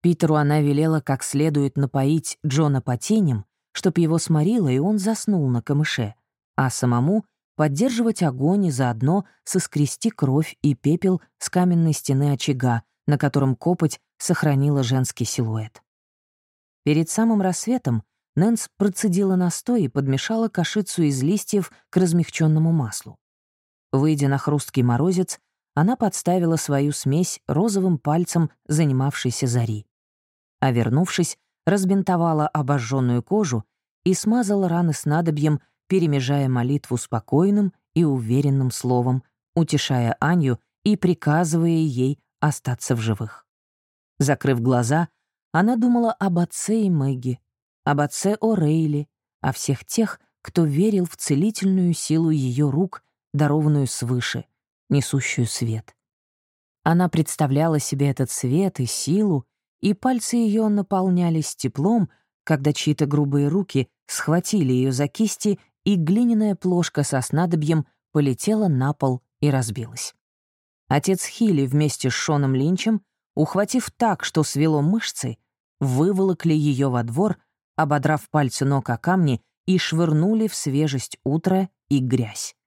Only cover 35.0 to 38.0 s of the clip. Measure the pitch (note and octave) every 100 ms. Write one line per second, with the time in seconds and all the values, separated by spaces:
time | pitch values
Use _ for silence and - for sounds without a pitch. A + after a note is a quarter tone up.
35 | - D3+ E3+ D3 D3+ D3 _ _ _ F#3+
36 | E3+ C#3+ B2+ C#3+ C3+ B2+ B2 C#3+ - B2
37 | - A2+ - C#3 F#3+ G#3 G3+ _ _ D#3+